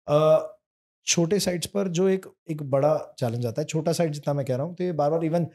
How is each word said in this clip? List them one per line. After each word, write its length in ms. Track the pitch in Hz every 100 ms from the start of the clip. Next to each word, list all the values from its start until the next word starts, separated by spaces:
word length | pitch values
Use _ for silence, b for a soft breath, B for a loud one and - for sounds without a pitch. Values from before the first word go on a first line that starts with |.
| -
अ, 380 | 147 156 156 - - _ _ _ _ -
छोटे 340 | - 165 202
साइट्स 280 | 190 175 -
पर 200 | 202 196
जो 220 | 170 190
एक, 160 | 190 - - -
एक 140 | 156
बड़ा 520 | 143 135 147 151 - -
चैलेंज 260 | 120 120 120
आता 160 | 117
है, 40 | 151
छोटा 260 | 160 160
साइट 200 | 165 170
जितना 220 | 147 147
मैं 120 | 143 127
कह 100 | 127
रहा 100 | 160
हूँ, 100 | 175
तो 80 |
ये 80 | 180
बार-बार, 280 | 151 147 165
even 200 | 165 170 165